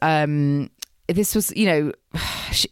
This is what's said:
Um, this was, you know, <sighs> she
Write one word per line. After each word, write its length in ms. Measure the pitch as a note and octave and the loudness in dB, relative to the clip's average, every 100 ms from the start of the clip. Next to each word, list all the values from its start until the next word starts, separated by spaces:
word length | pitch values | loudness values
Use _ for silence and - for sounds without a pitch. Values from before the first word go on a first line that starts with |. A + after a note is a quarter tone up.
Um, 680 | D#3 D#3 D3+ D3 C#3+ C#3+ - - - _ - | 2 2 2 2 2 0 -2 -10 -20 _ -4
this 280 | F3 G#3 G#3+ | -2 0 0
was, 160 | - - | 0 0
you 100 | G#3 | 2
know, 260 | D#3 D3+ - _ | 2 0 -4 _
<sighs> 380 | E3 - - - | -8 -6 -8 -4
she 160 | - - | -2 -2